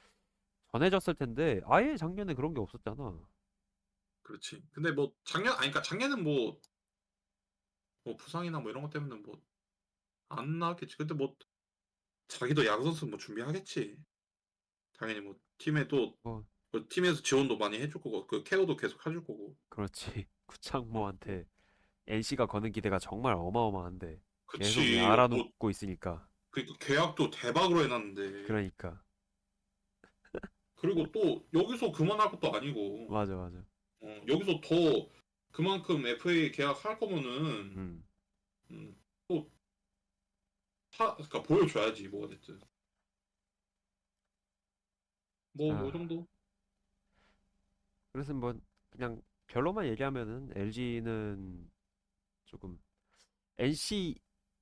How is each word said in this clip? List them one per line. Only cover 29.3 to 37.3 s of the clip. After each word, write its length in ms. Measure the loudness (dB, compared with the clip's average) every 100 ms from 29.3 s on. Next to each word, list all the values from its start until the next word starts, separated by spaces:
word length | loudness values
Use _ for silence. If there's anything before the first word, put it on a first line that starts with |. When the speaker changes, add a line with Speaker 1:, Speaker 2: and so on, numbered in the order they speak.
| _ _ _ _ _ _ _ -20 _ _
Speaker 1:
<laughs> 340 | -12 -12 _ _ _
Speaker 2:
그리고 360 | 0 2 0
또 360 | 2 2 2 2
여기서 380 | 2 2 2 0
그만할 400 | 2 2 4 2
것도 220 | 2 0
아니고. 540 | 0 -2 -2 -4 -4 -2
Speaker 1:
맞아, 280 | 0 0 -2
맞아. 300 | -8 -12 -16 _ _ _
Speaker 2:
어, 200 | -14 -8 0
여기서 340 | 2 2 0
더 460 | 4 6 8 6 2 -12 _ _ _
그만큼 540 | 0 0 0 0 0 0
에프에이 440 | 0 2 4 4
계약할 480 | 2 0 0 -4 -2
거면은 760 | -2 -2 -2